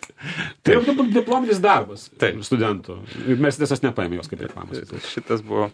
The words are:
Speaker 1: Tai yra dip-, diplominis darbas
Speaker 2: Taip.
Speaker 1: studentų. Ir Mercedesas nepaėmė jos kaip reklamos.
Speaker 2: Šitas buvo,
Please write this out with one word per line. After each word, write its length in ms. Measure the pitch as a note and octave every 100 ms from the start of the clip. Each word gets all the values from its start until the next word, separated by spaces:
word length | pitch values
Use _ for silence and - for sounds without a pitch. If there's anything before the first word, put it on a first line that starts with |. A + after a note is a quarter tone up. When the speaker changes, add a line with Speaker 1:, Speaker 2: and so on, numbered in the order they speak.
| - - D#3 E3 - -
Speaker 1:
Tai 120 | -
yra 80 | A#3
dip-, 320 | B3 C#4 B3
diplominis 480 | A3+ A3+ B3+ A#3+ G3
darbas 460 | G3 F#3 G2 G#2 -
Speaker 2:
Taip. 320 | - G#2 E2+
Speaker 1:
studentų. 560 | G#2 B2+ G#2+ G2 - F2+ G2 -
Ir 160 | B2+ B2+
Mercedesas 460 | D3 C#3+ C#3+ C3+
nepaėmė 340 | C3 A#2 F2 F2
jos 140 | -
kaip 100 | -
reklamos. 400 | - - F2+ - - -
Speaker 2:
Šitas 420 | - - - A2+ G#2+
buvo, 240 | G#2 G#2